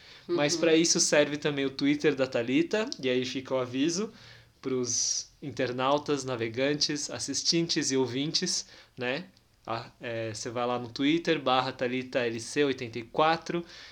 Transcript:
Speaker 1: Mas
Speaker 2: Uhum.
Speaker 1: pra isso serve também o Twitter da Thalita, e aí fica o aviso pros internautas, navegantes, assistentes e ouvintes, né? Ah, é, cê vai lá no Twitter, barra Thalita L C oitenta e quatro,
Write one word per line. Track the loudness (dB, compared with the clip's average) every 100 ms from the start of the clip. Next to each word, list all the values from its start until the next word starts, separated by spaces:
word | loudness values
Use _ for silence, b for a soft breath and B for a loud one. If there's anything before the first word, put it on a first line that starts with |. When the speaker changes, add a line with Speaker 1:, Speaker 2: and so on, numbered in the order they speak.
| B B B
Speaker 1:
Mas | 2 2 4
Speaker 2:
Uhum. |
Speaker 1:
pra | 6 6
isso | 6 4
serve | 4 4 4 2
também | -2 0 -2
o |
Twitter | 0 2 4 2
da | 2 0
Thalita, | 0 2 2 2 0 -2 -4
e | 0
aí | 0
fica | 0 -4 -4
o | -2
aviso | -2 0 0 0 -4 B B B B B
pros | -4 -2 0 -2 -2 -4 -6 _
internautas, | -8 -4 -2 0 2 2 2 -2 -2
navegantes, | -4 -4 0 0 2 0 -2 -6
assistentes | -6 -6 -4 0 0 0 0 0
e | 2
ouvintes, | 0 0 -2 -2 -2 -4 -6 B B -8
né? | -4 -4 -8 _ _ _ -8
Ah, | -8 -8 -12
é, | -8 -6 -6
cê | -6 -6
vai | -4 -2
lá | -2
no | -4
Twitter, | 0 2 2 2 0
barra | 2 2 2
Thalita | -2 -2 -2 -2 -2
L | 0 -2
C | -4 0 2
oitenta | 0 -6 -10
e |
quatro, | -4 2 2 2 -2 -6 -6 B B